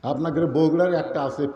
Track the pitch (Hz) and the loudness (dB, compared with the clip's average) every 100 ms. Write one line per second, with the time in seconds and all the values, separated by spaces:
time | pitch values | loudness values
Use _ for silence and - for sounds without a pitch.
0 | 123 135 165 147 165 131 160 165 180 170 | -4 -2 -2 0 0 4 2 4 2 0
1 | - 156 139 - 143 | -2 -4 -4 -4 -6